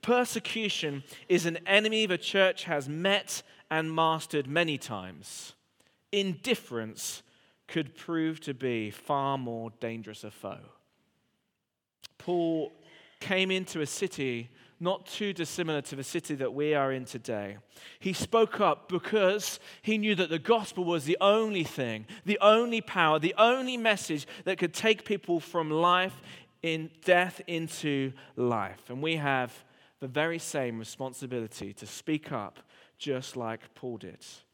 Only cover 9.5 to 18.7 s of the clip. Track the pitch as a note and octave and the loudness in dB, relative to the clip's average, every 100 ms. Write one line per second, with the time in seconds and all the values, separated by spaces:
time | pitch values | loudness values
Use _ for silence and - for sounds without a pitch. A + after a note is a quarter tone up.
9.5 | A#2 A2+ A2 A#2 A#2 A2 G#2+ G#2+ - G3+ | -6 -10 -8 -8 -8 -10 -14 -16 -12 -10
10.5 | - - _ _ _ _ _ _ _ _ | -10 -16 _ _ _ _ _ _ _ _
11.5 | _ _ _ _ _ - _ - F3 E3+ | _ _ _ _ _ -20 _ -2 0 2
12.5 | D#3+ D3 - - - - _ - F#3+ F#3+ | 0 -2 -8 -20 -20 -20 _ -2 2 2
13.5 | F#3 F#3 E3+ D3 - F#3+ - C3+ A#2+ A#2 | 0 -2 -4 -4 -2 -4 -2 -4 -4 -8
14.5 | - - _ E3+ F#3+ - - G#3 F3 D#3+ | -16 -20 _ -2 -2 -6 -6 -4 -4 -6
15.5 | - E3+ D3+ - C3+ C3 F3 - D3 C3 | -4 -2 -2 -4 -10 -6 -6 -6 -4 -2
16.5 | B2+ D3 D3 C3+ C3 B2 B2+ - A2 G2+ | 0 2 2 2 0 -4 -10 -6 -6 -6
17.5 | G2+ - - - - F#3+ F#3 - A3+ A3 | -10 -18 -20 -20 -6 -4 -4 2 4 4
18.5 | - G3 | 4 2